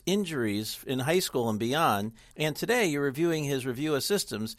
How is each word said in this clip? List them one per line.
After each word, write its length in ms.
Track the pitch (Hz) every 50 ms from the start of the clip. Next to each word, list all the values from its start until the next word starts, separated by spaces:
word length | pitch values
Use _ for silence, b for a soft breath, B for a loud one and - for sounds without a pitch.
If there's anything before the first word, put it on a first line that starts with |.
| -
injuries 720 | 175 190 208 196 165 160 131 117 107 101 104 110 - - - -
in 140 | 131 127 127
high 180 | 123 156 170 185
school 320 | - - - 135 120 113
and 80 | 107 101
beyond, 540 | 113 120 135 160 165 135 107 101 104 113 - B B B B
and 180 | B 151 156 147
today 320 | - 175 196 240 247 214
you're 160 | 165 143 143
reviewing 400 | 143 139 123 147 170 170 160 156
his 240 | 147 139 143 131 123
review 300 | 135 117 127 151 156 147
of 80 | 131 -
systems, 520 | - 202 185 - - 117 104 110 110 -